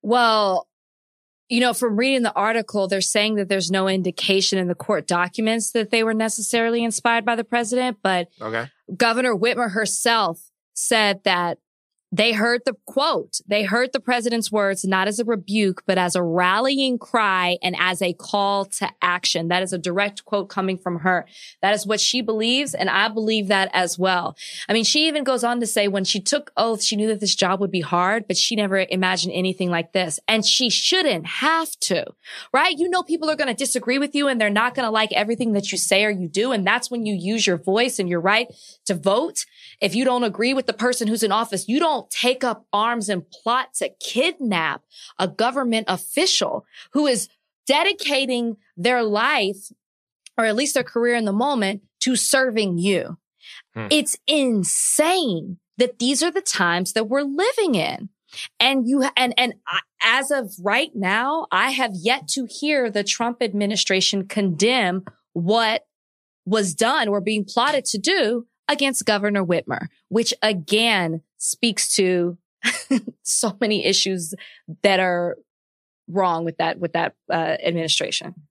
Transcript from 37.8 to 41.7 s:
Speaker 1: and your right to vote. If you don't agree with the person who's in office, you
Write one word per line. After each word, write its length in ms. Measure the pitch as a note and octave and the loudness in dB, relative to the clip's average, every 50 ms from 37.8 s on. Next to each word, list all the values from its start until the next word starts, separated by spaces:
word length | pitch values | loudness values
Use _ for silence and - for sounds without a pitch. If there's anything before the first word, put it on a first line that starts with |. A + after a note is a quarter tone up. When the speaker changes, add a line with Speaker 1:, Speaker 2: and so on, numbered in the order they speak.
| A#3+ C4 - - | 2 0 0 -2
Speaker 1:
and 100 | F#3+ F3 | -2 0
your 120 | F3 E3+ E3 | 0 0 2
right 260 | G3 G#3 A3+ B3 A#3+ - - - - - _ _ | 2 2 2 0 -2 -10 -20 -20 -20 -20 _ _
to 80 | - G3 | -4 -4
vote. 500 | E3+ C#3 F#3+ G3 A#3 D4 E4+ - - - _ _ - - - - _ - | 0 2 2 2 2 0 -2 -4 -8 -10 _ _ -20 -20 -20 -8 _ -2
If 120 | G3+ - | 0 0
you 120 | A3+ C4+ | 2 2
don't 180 | C4 B3 B3 B3 | 2 2 2 0
agree 300 | A3+ F3+ G3 A3+ B3 C4+ | -2 -2 0 0 0 0
with 100 | C4+ B3+ | 0 -2
the 60 | - - | -2 -4
person 340 | - A3 B3 B3 B3 A#3 | 0 0 0 0 0 -2
who's 160 | G#3 A3 A3 A3 | -2 0 0 0
in 80 | G#3+ G#3 | 0 0
office, 360 | G#3+ A#3 A3+ - C#4+ - | 0 0 -2 -4 -6 -4
you 100 | - | -2